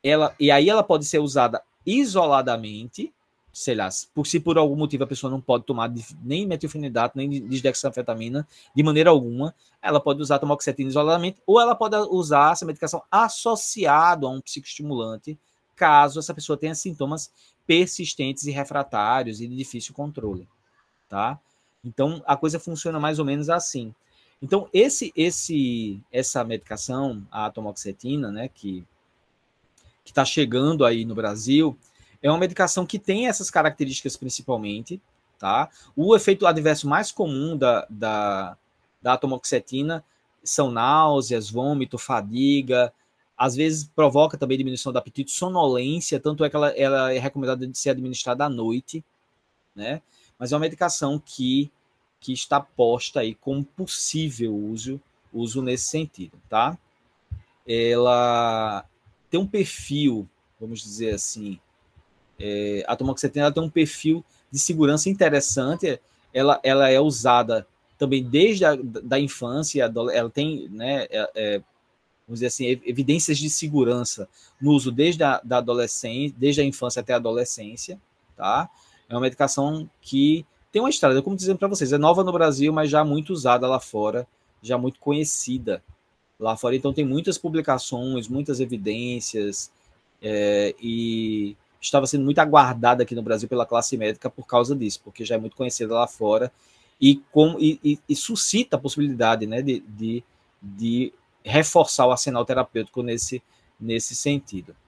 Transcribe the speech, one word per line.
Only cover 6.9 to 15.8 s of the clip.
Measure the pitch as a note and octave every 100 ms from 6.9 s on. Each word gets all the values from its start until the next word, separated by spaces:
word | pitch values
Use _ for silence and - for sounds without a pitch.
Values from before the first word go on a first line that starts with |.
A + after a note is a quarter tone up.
| A#2 A#2+ C3+
nem | C#3+ C#3 A2+
dexamfetamina, | C3 C3 B2+ C#3 B2+ A#2+ A2+ A2+ C3+ D3+ _ _ C3
de |
maneira | D3+ D3+ E3+
alguma, | D#3 A#2+ A#2+ D3+ _ _ _
ela | F#3 D3
pode | D3 C#3
usar | C#3+ C#3+
a |
tamoxetina | D3 C#3+ - C#3 C3+
isoladamente, | C#3+ D3+ E3+ F3 F#3+ -
ou | A3
ela | A#3
pode | A#3 A3 G#3 G#3+
usar | F#3 D#3 D3 D3+
essa | E3+ E3
medicação | D3+ D#3 E3+ -
associado | G3 A3+ - A#3 G#3+ - A3+ E3 D3 E3+ D#3 C3
a |
um | C3+
psicoestimulante, | - - - - D3 B2+ A2+ A2 - D3+ _ _ _
caso | _